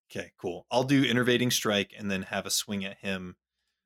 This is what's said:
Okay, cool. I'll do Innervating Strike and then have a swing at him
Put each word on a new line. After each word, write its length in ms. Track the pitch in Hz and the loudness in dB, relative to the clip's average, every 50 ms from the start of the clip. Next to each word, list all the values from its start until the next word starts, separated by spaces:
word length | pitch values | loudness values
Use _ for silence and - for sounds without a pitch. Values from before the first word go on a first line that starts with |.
| _ - | _ -14
Okay, 220 | - 98 90 - _ | -10 -10 -10 -10 _
cool. 280 | _ - 92 85 90 - - | _ -8 -8 -8 -8 -6 -2
I'll 120 | 117 123 131 | 0 0 2
do 200 | 131 143 135 135 | 4 4 4 4
Innervating 460 | 117 117 123 120 123 123 120 123 123 123 | 4 4 2 4 4 4 4 2 2 0
Strike 400 | - - 113 101 101 98 - - | 0 0 2 2 2 0 -2 -6
and 120 | - 104 101 | -8 -6 -4
then 120 | 98 95 92 | -4 -4 -4
have 220 | - 107 98 92 | -4 -6 -6 -4
a 40 | 98 | -2
swing 340 | - - - - 104 98 98 | -2 -2 -2 -2 -4 -6 -6
at 140 | 98 98 | -8 -10
him 400 | - - 101 95 92 92 90 - _ _ _ _ _ _ _ _ _ _ | -8 -6 -6 -6 -6 -6 -10 -14 _ _ _ _ _ _ _ _ _ _